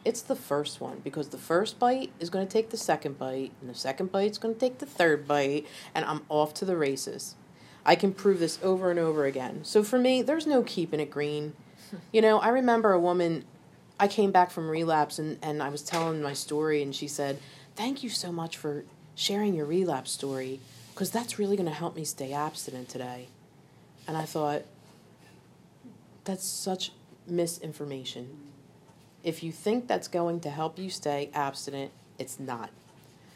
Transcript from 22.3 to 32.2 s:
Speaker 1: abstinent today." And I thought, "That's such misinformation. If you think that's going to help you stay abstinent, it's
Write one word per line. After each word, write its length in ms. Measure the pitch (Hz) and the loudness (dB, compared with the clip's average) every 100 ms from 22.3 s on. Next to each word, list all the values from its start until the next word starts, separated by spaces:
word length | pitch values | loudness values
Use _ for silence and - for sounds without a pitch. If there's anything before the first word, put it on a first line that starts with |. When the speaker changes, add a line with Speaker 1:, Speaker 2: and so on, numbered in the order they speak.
Speaker 1:
abstinent 560 | 143 151 - - 127 123 | -4 -4 -6 -10 -10 -10
today." 400 | 127 127 123 123 - - - - - - - - | -10 -8 -10 -16 -20 -20 -20 -20 -20 -20 -16 -6
And 80 | 160 | -4
I 80 | |
thought, 400 | 156 165 151 147 - - - - - - - - - - - - 240 - - - | -4 -2 0 -2 -6 -16 -20 -20 -20 -20 -20 -20 -20 -20 -20 -20 -20 -20 -20 -14
"That's 220 | - 190 - | -8 -8 -6
such 480 | - - 185 - - - - - | -6 -4 -4 -6 -12 -20 -20 -4
misinformation. 1120 | 170 170 170 160 151 147 135 123 127 123 147 - - - - - - - - | -2 -2 -4 -10 -10 -10 -8 -10 -10 -12 -16 -20 -20 -20 -20 -20 -20 -20 -8
If 200 | 170 160 | -6 -6
you 80 | 165 | -8
think 360 | 156 208 240 247 | -4 0 0 0
that's 200 | 185 - | -2 -2
going 320 | 180 170 170 | -2 0 -2
to 80 | 151 | -4
help 300 | 143 160 165 | -4 -4 -6
you 100 | 190 | -10
stay 400 | 180 151 143 143 | -6 -4 -2 -2
abstinent, 580 | 151 139 139 - 139 139 - - | -2 -4 -4 -8 -8 -8 -12 -18
it's 220 | - | -12